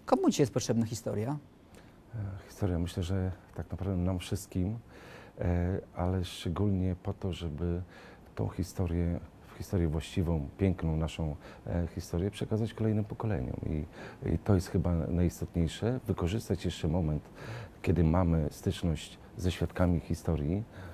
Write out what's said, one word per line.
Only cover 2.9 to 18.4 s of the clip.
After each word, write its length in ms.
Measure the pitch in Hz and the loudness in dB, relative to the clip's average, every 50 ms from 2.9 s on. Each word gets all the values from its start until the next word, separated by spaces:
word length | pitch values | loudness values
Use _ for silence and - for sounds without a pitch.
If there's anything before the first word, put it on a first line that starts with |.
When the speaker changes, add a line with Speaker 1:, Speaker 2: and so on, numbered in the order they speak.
| - 98 85 | -2 -2 -2
Speaker 2:
że 280 | 85 95 95 92 92 90 - - - - | 0 0 0 0 0 -2 -6 -12 -16 -10
tak 160 | - 95 - | -10 -8 -8
naprawdę 260 | 90 - - 101 95 90 90 | -6 -4 -2 0 0 2 2
nam 160 | 92 95 87 | 2 0 0
wszystkim, 580 | - - 104 - - - - 95 90 104 113 117 - - - - - - - - - - - - | -2 -4 -4 -4 -4 -4 -2 0 0 0 -2 -4 -8 -14 -20 -20 -18 -18 -18 -18 -18 -14 -8 -4
e, 400 | - 87 87 87 87 90 98 - - - - | 0 2 2 2 2 0 0 -2 -4 -6 -4
ale 300 | 90 87 90 92 92 87 | -2 0 0 0 0 -2
szczególnie 720 | - - - - 92 82 95 101 104 98 92 92 92 90 - - | -4 -6 -6 -4 -4 0 0 2 2 2 2 2 0 0 -2 -4
po 100 | 101 98 | -6 -6
to, 200 | - - 95 82 | -4 -4 -4 -4
żeby 480 | 85 87 80 73 73 87 87 87 87 90 - - - - - - - - - - | -4 -4 -6 -4 -2 -2 0 0 -2 -4 -8 -12 -18 -20 -20 -20 -20 -20 -10 -4
tą 120 | - 110 | -4 -2
historię, 720 | 101 - - 95 - - - 92 82 82 87 85 85 85 - - - - - - - - | -2 -2 -4 -4 -4 -2 -2 0 0 2 2 2 0 0 -2 -6 -10 -18 -20 -20 -18 -14
historię 300 | - - - 101 90 85 | -12 -6 0 2 2 4
właściwą, 600 | 78 76 80 - - - 101 85 82 85 78 71 67 - | 4 2 0 -2 -2 -2 0 2 2 2 0 0 -2 0
piękną 400 | - 98 95 90 - 82 80 78 | 2 2 2 2 2 0 0 2
naszą, 380 | 78 80 80 - - 82 76 73 - - - - - - | 2 0 -2 -2 -2 -4 -4 -4 -6 -10 -16 -18 -12 -6
e, 200 | - - 85 85 | -4 -2 -2 -2
historię 440 | 80 - 90 - - - 85 92 104 | -2 -4 -8 -8 -4 -2 0 0 0
przekazać 420 | - - - - 110 107 117 104 - | -2 -4 -4 -2 0 0 0 -2 -2
kolejnym 320 | - 110 110 107 107 104 | 0 0 2 2 2 0
pokoleniom. 500 | - - - - 110 98 69 62 - - - - | -2 -4 -4 -2 -2 0 0 -2 -2 -4 -4 -2
I, 200 | - 78 76 78 - - - - - - - - - 82 | -2 -2 -2 -4 -6 -10 -14 -14 -14 -10 -6 -2 0 0
i 40 | |
to 180 | 82 - - 101 | 2 4 6 4
jest 120 | 90 90 | 4 4
chyba 240 | - - 92 - 87 85 | 2 0 2 2 4 2
najistotniejsze, 1040 | 82 71 - 87 85 87 82 - - 87 - - 87 82 73 - - 101 117 131 127 - | 2 2 2 2 4 2 2 2 -2 -6 -2 0 2 2 2 0 0 -2 -2 -2 -2 -2
wykorzystać 580 | - 90 - 87 82 104 117 - - 98 - - | -2 0 0 0 0 0 0 0 -2 -2 0 0
jeszcze 220 | 87 - - - | -4 -4 0 0
moment, 360 | 78 78 92 82 76 76 73 - - - - - - - - - - - - | 0 2 2 2 2 0 -2 -4 -8 -16 -14 -12 -10 -10 -10 -12 -14 -12 -4
kiedy 220 | - 98 85 82 82 | 0 2 4 6 6
mamy 440 | 78 82 92 92 82 82 80 | 8 8 6 6 6 4 4